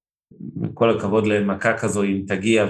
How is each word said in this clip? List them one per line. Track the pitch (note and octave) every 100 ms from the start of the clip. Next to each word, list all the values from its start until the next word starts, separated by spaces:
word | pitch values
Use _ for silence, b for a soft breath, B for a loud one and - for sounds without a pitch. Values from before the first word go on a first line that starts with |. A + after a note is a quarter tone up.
| _ _ _ - - - -
כל | - A#2 G#2+
הכבוד | G2+ G#2+ G#2
למכה | G#2 G2+ F#2+ A#2 A2
כזו, | A2 G2
אם | G2+ G2 G2
תגיע, | F#2+ G#2 A2